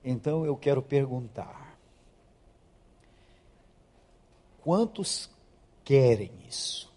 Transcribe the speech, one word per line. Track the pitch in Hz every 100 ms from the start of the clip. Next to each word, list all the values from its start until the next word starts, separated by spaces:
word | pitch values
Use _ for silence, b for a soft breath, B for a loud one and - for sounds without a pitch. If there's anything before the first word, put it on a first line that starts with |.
Então | 127 123 151 160
eu | 156
quero | 139 143 139
perguntar: | 131 139 135 127 117 - 92 - - - _ _ _ _ _ _ _ _ _ _ _ _ b b b b b b b _ _ _ _ _ _ _ _ _
quantos | 151 185 226 - 190 - - _ _ _ _ _
querem | - 139 127 110 98 - -
isso? | - - - -